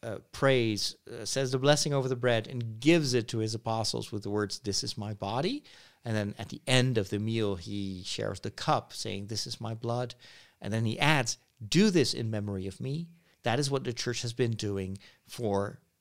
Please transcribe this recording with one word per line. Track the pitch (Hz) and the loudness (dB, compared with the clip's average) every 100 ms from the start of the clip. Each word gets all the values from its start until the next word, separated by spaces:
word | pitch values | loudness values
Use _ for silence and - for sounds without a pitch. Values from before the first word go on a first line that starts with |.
uh, | 117 104 - | -8 -10 -12
prays, | - 135 131 113 104 - - - | 0 4 4 4 0 -2 -6 -16
uh, | - | -12
says | - - 131 | -4 -2 0
the | 131 | 2
blessing | 135 147 160 | 4 4 4
over | 143 131 | 0 0
the | 127 | 0
bread | 123 117 110 | 2 2 0
and | 127 117 110 | -6 -6 0
gives | 131 170 147 | 6 6 6
it | 123 113 | 0 0
to | 113 | -2
his | 110 | -2
apostles | 110 113 113 107 117 - | -2 -4 -2 0 -2 -4
with | 107 | -6
the | 98 | -2
words, | 104 101 - | -2 -2 -4
"This | 104 98 | -2 -2
is | 104 - | -2 -6
my | 101 | -6
body." | 104 98 117 170 285 - - - _ | -6 -4 -2 -2 -4 -10 -20 -20 _
And | 117 110 | -4 -2
then | 101 107 | -2 -6
at | 107 | -10
the | - - | -10 2
end | 127 127 113 | 4 4 2
of | 92 | 0
the | 104 | -2
meal, | 107 113 104 95 | 0 0 0 -2
he | 82 101 98 92 90 | -6 -6 -6 -6 -8
shares | - 107 98 | -4 -4 -6
the | - | -8
cup, | - - 139 - | -6 0 0 -2
saying, | - 107 98 101 | -10 -8 -6 -6
"This | 107 - | -6 -6
is | 117 | -8
my | 110 | -8
blood." | 113 117 120 127 - - - - _ | -6 -4 -2 -4 -8 -20 -20 -20 _
And | - | -4
then | 110 113 | 0 0
he | 117 | 2
adds, | 143 151 117 - _ _ 107 | 4 4 2 -4 _ _ 2
"Do | 160 214 | 6 6
this | 175 127 | 6 4
in | - 113 | 2 -2
memory | 110 104 98 95 | -2 -2 -4 -6
of | 95 | -6
me." | 113 143 170 - _ _ | -6 -6 -8 -14 _ _
That | 120 117 | -2 0
is | 143 | 2
what | 139 | 0
the | 127 | -2
church | 117 - 117 | -4 -2 -2
has | 120 | -4
been | 117 120 | 0 0
doing | 110 104 98 95 98 - _ _ | 2 -2 -2 -4 -8 -14 _ _
for | - 117 98 101 117 _ _ | -4 0 2 0 -6 _ _